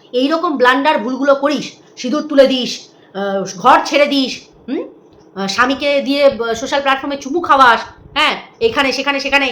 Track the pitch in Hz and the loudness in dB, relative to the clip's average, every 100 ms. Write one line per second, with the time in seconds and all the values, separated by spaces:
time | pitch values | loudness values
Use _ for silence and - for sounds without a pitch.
0 | _ 247 269 330 349 269 247 277 285 294 | _ -2 0 0 -2 2 2 4 2 0
1 | 214 262 277 277 285 262 - - _ - | -2 -2 0 2 0 -2 -6 -16 _ -10
2 | 247 302 - 277 269 254 233 - - _ | -4 -4 2 4 4 2 -4 -8 -16 _
3 | _ 190 202 196 185 180 247 311 - 294 | _ -8 -4 -4 -6 0 4 4 2 0
4 | 294 277 247 - - _ - 311 539 - | 2 0 -2 -6 -16 _ -10 -8 -8 -16
5 | _ _ _ 185 196 214 254 269 285 285 | _ _ _ -10 -4 0 0 0 0 0
6 | 240 285 277 247 233 226 269 285 277 269 | 0 2 2 2 -2 -4 -2 -2 0 -2
7 | 285 277 269 339 330 277 262 226 - - | -4 -8 -6 -4 2 4 6 4 -2 -18
8 | - 277 302 190 - - 226 285 269 254 | -8 -2 -2 -2 -10 -4 -2 0 -2 -2
9 | 269 277 269 277 269 | -2 -2 -2 -2 -2